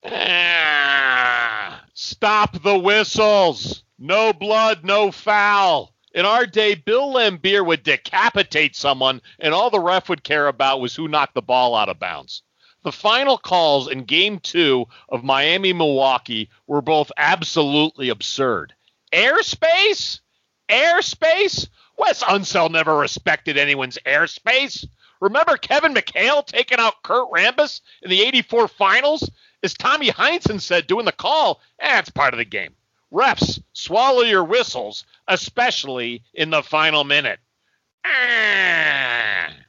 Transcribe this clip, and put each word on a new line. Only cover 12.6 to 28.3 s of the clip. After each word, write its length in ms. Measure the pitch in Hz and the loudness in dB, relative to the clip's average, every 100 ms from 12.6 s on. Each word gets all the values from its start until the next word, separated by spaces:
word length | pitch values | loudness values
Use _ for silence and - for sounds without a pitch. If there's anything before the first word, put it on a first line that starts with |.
| _ _ | _ _
The 100 | 175 | -12
final 460 | - 208 233 277 254 | -4 0 0 2 0
calls 500 | - 180 160 143 131 | 0 2 4 2 0
in 160 | 135 | -8
Game 360 | 120 156 196 202 | -2 0 0 -2
two 460 | - 175 156 127 117 - _ | -4 0 2 2 -2 -12 _
of 140 | 123 | -8
Miami-Milwaukee 1300 | 127 135 147 185 190 175 160 135 135 127 - 113 107 _ - | -2 0 2 0 0 0 0 2 2 0 -4 -10 -10 _ -6
were 160 | 147 | -4
both 300 | 139 156 151 - | 2 0 0 -2
absolutely 920 | 151 180 165 165 147 147 156 - 139 | 0 0 -2 -2 2 2 0 -2 -6
absurd. 680 | 117 - - 131 104 71 _ _ _ _ | -4 -6 -2 -2 -2 -6 _ _ _ _
Airspace? 1040 | 165 233 330 415 - 320 349 403 403 - - _ _ _ _ - | 0 2 2 -2 -2 0 2 2 0 -6 -10 _ _ _ _ -2
Airspace? 1000 | 220 311 349 - - 320 349 403 - - _ _ - | 2 2 2 -2 -2 0 2 0 -2 -10 _ _ -2
Wes 260 | 427 - | -2 0
Unseld 480 | 240 196 190 196 165 | 0 0 0 0 2
never 240 | 165 160 156 | 2 2 2
respected 600 | 143 - 175 156 - 143 | 0 -2 -2 -2 -2 0
anyone's 420 | 143 139 127 - | 0 0 -2 -6
airspace. 800 | - 143 170 - - 254 277 - - _ _ _ | -2 0 0 -4 0 0 0 -8 -16 _ _ _
Remember 360 | 196 247 330 277 | -2 2 2 0
Kevin 380 | - 277 311 | 0 2 2
McHale 500 | 254 - - 220 294 | 0 -4 0 2 0
taking 360 | 285 247 247 247 | -2 -2 0 2
out 220 | 226 - | 0 -2
Kurt 260 | - 233 254 | -2 -2 0
Rambis 500 | 170 208 254 294 - _ - | 2 0 2 -2 -2 _ -18
in 80 | - | -2
the 120 | 185 | 2
eighty-four 440 | 226 | 2